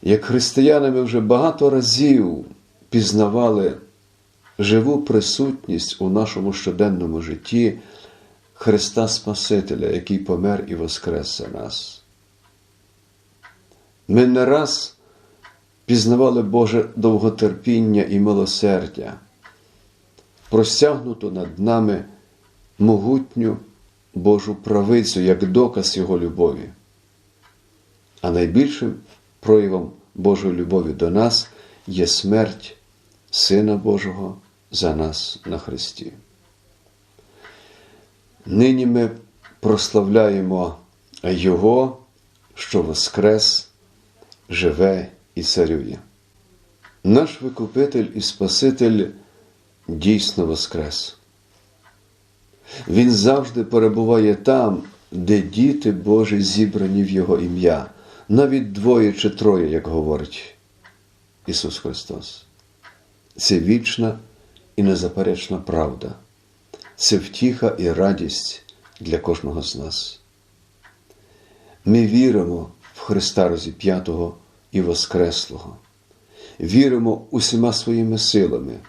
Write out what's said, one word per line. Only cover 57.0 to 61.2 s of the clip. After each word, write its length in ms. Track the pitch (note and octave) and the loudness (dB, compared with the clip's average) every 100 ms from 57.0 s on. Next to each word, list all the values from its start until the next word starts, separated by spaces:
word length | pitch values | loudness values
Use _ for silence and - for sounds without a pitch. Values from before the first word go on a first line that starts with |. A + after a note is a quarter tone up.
в 60 | F#2+ | 0
Його 300 | F#2+ F2+ E2+ | 0 0 0
ім'я, 460 | F2 F2 F2+ D#2 - - - - _ | -2 0 0 0 -4 -18 -20 -20 _
навіть 420 | G#2+ C#3 C3+ A2 | 2 4 0 -4
двоє 420 | G2+ A2 B2 G#2+ | -2 2 4 4
чи 160 | G2 G#2+ | 0 -4
троє, 400 | - G#2+ F#2+ D#2+ | 0 2 2 0
як 180 | D#2+ D#2 | -2 -4
говорить 680 | D#2+ D#2 D2+ C#2+ - - _ _ _ _ _ _ _ | -4 -2 -4 -6 -14 -20 _ _ _ _ _ _ _